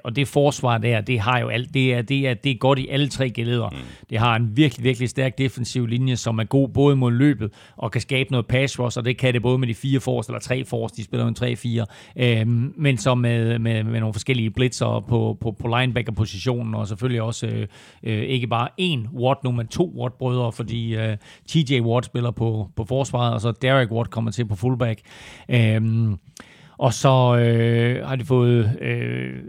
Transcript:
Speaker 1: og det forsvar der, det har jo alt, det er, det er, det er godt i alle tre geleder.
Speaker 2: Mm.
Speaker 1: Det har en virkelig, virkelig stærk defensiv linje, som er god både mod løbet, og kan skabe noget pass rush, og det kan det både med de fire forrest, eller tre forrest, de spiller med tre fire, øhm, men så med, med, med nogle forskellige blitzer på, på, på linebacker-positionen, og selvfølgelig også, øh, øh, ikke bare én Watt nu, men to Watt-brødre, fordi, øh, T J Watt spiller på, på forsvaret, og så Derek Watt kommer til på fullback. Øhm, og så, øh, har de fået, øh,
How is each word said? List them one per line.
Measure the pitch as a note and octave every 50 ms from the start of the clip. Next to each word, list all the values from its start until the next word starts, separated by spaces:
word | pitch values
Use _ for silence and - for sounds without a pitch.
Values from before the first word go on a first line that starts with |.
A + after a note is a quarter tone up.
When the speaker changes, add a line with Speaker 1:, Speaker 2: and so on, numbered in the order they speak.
| -
Speaker 1:
og | - A2+
det | C#3 C#3 -
forsvar | - D3 C#3+ D3 C3+ - - B2 A#2 A2
der, | G#2+ A#2+ A#2 G#2+
det | G2 A2+ B2+ A2+
har | G2+ B2 B2+ B2
jo | A#2 A#2+
alt, | A2 A#2+ B2+ C#3+ -
det | C3+ C3 C3 B2
er, | A#2+
det | A2+ G2+ C#3 C#3 C3+ C3
er, | A#2+
det | G2+ - C#3+
er | B2+ G#2
godt | - C3 C#3 C3
i | C3 C#3+
alle | C#3+ C#3 D3 C3+
tre | - - C3+ B2+
geleder. | G#2+ A#2+ A2+ A#2 B2 A#2+ A2 -
Speaker 2:
Mm. | - C2+ - - - - - -
Speaker 1:
Det | G#2+ G#2+
har | A2+ A#2+ A2+
en | A2+ A#2 A2 G#2
virkelig, | B2+ D#3 D3 - - A#2
virkelig | C3 B2+ A#2 B2+ A2+
stærk | - - C3 C3 - -
defensiv | C3+ B2+ - - A#2+ - - B2+ A#2+
linje, | A2+ A#2 A#2+ C3 C3 B2+
som | A2 - A#2 A2+ A2
er | A2+
god | - - C#3 C#3 A#2
både | G#2 C3 C#3 C#3+ C#3+
mod | C3+ B2+ A#2+
løbet, | A#2 A#2+ C#3 D3 C#3 A#2+ A2 G2 - - - - _
og | - B2+ A2
kan | - -
skabe | - - C3+ C3 C3+ -
noget | C3+ B2 A2+
pass | - B2 B2+ C#3 B2+ - -
rush, | B2 A#2+ - B2
og | A2+
det | B2 C3 -
kan | - B2+ A#2+
det | A#2+
både | G#2+ B2 B2+ B2+
med | C3 A#2
de | G#2+
fire | - - C#3 C3+ C3
forrest, | - C3 B2 A#2+ A2+ -
eller | A#2+ A2+
tre | - - B2+ C3 C3
forrest, | - B2+ A#2 A2+ A2 -
de | - G#2+
spiller | - - A#2+ A#2
med | A#2 A2+
tre | - B2 B2 A#2+
fire, | - - A#2+ A#2 A#2 G#2+ - - - - - -
øhm, | - B2+ B2 A#2 A2 A2 A#2 A#2+ A#2 A#2+ C#3+ -
men | - D3+ C#3+ C3 A2+
så | - C3+ B2
med, | B2 A#2+ A#2+ A#2 A#2 A2+ A2+ A#2 A#2
med, | A2+ A2+ A2+ A2 G#2+
med | A2+ A2+ A2+
nogle | A2 A2 G#2
forskellige | - - - C3 A#2+ A2+ A2
blitzer | G2+ A#2+ B2+ B2 - - B2 A#2 A2+ A2+ G#2+ B2
på, | A#2+ A2+ A2+ A2 A2 -
på, | - A2+
på | G2+ - - A#2 A#2 B2
linebacker-positionen, | B2+ B2+ A2 B2 A2 - A2 F#2+ A2 G#2 - F#2+ E2 C3 B2 A#2+ A#2 A2+ G#2+
og | A2 G#2+ G2
selvfølgelig | G#2+ - B2 B2+ A#2+ A#2
også, | A2 A2+ A#2 - -
øh, | A2 A2 A2 G#2+ G2 - - - - - _
øh, | - A#2 A2 G#2+
ikke | - - C3 B2+ A#2+
bare | G#2+ A#2 A2+ A#2+ - - -
én | F#3 F3+ D#3+ B2 G#2+ A#2 E3+ B2+
Watt | A#2 C3 C#3 - -
nu, | C3
men | A#2+ A#2+ A2+
to | - - - F3+ F3+ -
Watt-brødre, | A#2+ A#2+ B2 - - C3 B2+ B2 B2+ B2 A#2
fordi, | - - A#2+ G#2+ A#2 A#2 A2+ A2+ A2
øh, | A2 A2+ A2 G#2+ G2 - - - - _ -
T | - D#3+ D#3 B2
J | C#3 B2
Watt | A2+ A#2 A#2 B2 A#2+
spiller | - - B2 A#2+ A#2+
på, | A#2 - A2+ A2+ A2 A2 G#2+ - -
på | - -
forsvaret, | - B2+ C3+ C#3 - - B2 A#2+ A#2+ A#2
og | A2+
så | G2 A#2+
Derek | G#2+ - - B2+ C3+ C3+ B2 G2+
Watt | A2+ A2+ A#2+ -
kommer | - - A2+ A2+
til | G#2 - A#2+ G#2
på | G#2
fullback. | F#2 - B2+ C3 A#2 B2+ A2+ A2 - _ - - - - - - - - -
Øhm, | B2+ A#2+ A#2 A2 A2 A2 A2 A2+ A2 A2+ A2+ A2 G2+ F2+ - - _ - - - - - - - - -
og | - B2+ A2+
så, | - - C#3 C3 C3 B2+ B2 A#2+
øh, | A#2+ A#2+ A#2 A#2 A#2 A#2 A#2 A#2 A#2 A#2 A#2+ B2+ - - C#3+
har | C3+
de | B2+ A2
fået, | - C3 B2 A#2+ A#2+ A#2+ A#2+ A2 A2 B2 -
øh, | C3+ B2 A#2+ A#2+ A#2+ A#2+ B2 B2 B2+ B2+ B2+ B2+ -